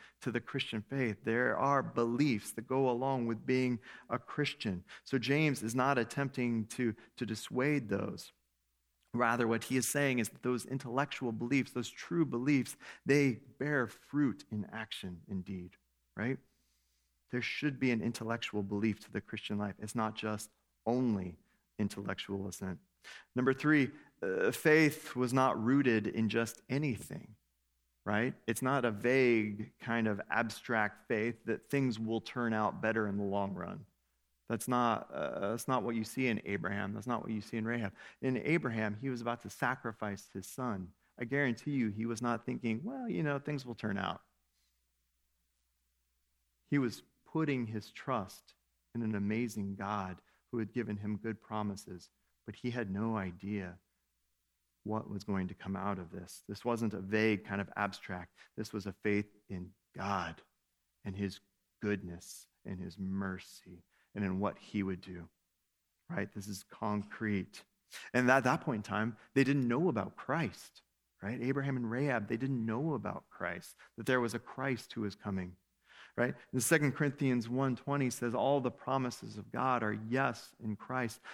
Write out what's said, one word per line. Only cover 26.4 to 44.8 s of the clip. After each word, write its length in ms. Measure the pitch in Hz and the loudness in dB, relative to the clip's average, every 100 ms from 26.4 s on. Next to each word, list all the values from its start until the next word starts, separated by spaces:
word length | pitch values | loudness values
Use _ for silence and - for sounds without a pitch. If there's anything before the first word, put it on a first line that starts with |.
| 113 - - | 0 -4 -4
anything, 600 | 135 151 120 - - - - _ _ _ _ _ _ 104 | -2 0 -2 -8 -12 -14 -20 _ _ _ _ _ _ 0
right? 280 | 104 123 - - | 2 2 0 -2
It's 140 | 117 | 0
not 220 | 131 139 | 4 4
a 80 | 120 | 4
vague 800 | 104 120 131 123 117 107 104 107 - | 2 4 6 8 6 4 -2 -8 -8
kind 280 | - 117 110 | -2 2 2
of 120 | 98 - | 0 0
abstract 800 | 110 117 - - 117 104 - - | 0 0 -4 0 2 2 -2 -2
faith 280 | 113 117 113 - | 0 0 -2 -4
that 240 | 110 - | -4 0
things 280 | 139 131 110 | 2 2 0
will 220 | 110 113 | -2 -2
turn 320 | - 127 117 | -2 -2 0
out 300 | 110 107 - | 2 0 0
better 260 | 110 110 107 | 0 2 0
in 80 | 98 | 0
the 80 | |
long 300 | 101 101 98 | 0 0 -2
run. 260 | 92 90 95 - _ _ _ _ _ - | -4 -8 -10 -14 _ _ _ _ _ -6
That's 180 | 113 - | -4 0
not, 420 | 123 120 110 - | 2 4 2 -2
uh, 380 | 69 71 - 98 | -6 -4 -2 -2
that's 180 | 117 - | -2 0
not 140 | 127 | 0
what 120 | 104 117 | 0 -2
you 80 | |
see 240 | 110 - 131 | -2 0 2
in 140 | 107 - | 2 0
Abraham. 480 | 101 92 101 98 | -2 -2 -2 -4
That's 140 | 107 113 | -4 -4
not 140 | 117 | -4
what 100 | - | -2
you 80 | 107 | -6
see 160 | 101 117 | -4 -4
in 80 | |
Rahab. 300 | 113 120 101 - - - | -2 -2 -4 -6 -18 -6
In 140 | 135 127 | -2 0
Abraham, 540 | - 170 135 113 110 107 | 2 2 0 0 -2 -2
he 100 | 135 | -4
was 120 | 123 | -4
about 200 | 117 120 | -4 -4
to 60 | 113 | -8
sacrifice 800 | - 127 131 117 113 104 98 - | -2 -2 0 -6 -4 -6 -6 -8
his 140 | 101 - | -12 -10
son. 420 | - 127 98 90 - _ - | -6 -4 -4 -8 -14 _ -10
I 60 | |
guarantee 480 | 120 139 139 117 - | -2 2 2 0 -2
you 160 | 139 113 | 0 0
he 180 | 104 117 | 0 -4
was 160 | 113 | -2
not 240 | 120 117 - | 0 -2 -2
thinking, 360 | - 120 110 | -4 -2 -2
"Well, 240 | 185 269 240 | -4 -6 -4
you 160 | 175 | -2
know, 160 | 156 139 | 0 -2
things 260 | 143 147 127 | -4 -6 -8
will 100 | 113 | -6
turn 220 | 107 101 | -2 -2
out." 240 | - - - _ _ _ _ _ | -2 -4 -12 _ _ _ _ _